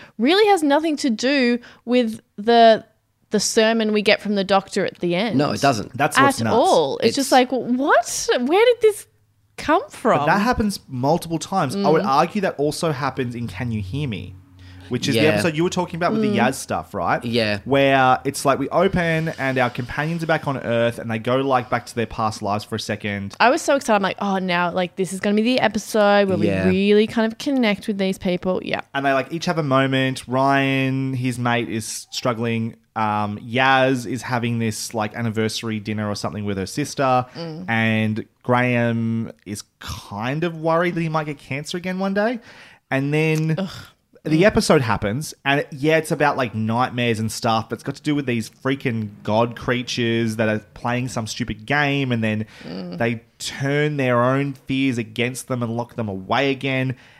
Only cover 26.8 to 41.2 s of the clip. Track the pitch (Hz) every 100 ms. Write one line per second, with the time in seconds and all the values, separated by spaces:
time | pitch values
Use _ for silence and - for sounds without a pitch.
26.8 | 202 208 214 - 220 226 - 269 226 202
27.8 | - 196 190 190 190 175 180 185 - -
28.8 | - 139 139 135 127 165 170 165 147 131
29.8 | 135 131 131 131 - 127 135 139 135 135
30.8 | 135 135 135 131 127 120 123 120 117 110
31.8 | 107 - - - 127 113 117 113 113 -
32.8 | _ - 110 107 104 104 120 117 131 135
33.8 | 131 131 117 127 - 127 117 117 113 107
34.8 | - 113 107 - 117 107 110 - 117 110
35.8 | 104 107 104 101 110 95 104 98 95 -
36.8 | 139 - 135 127 123 - 165 160 92 113
37.8 | 113 110 110 107 - _ - 123 123 120
38.8 | 120 117 113 113 113 - - 104 - _
39.8 | - - - 101 117 147 170 165 160 165
40.8 | 175 165 165 156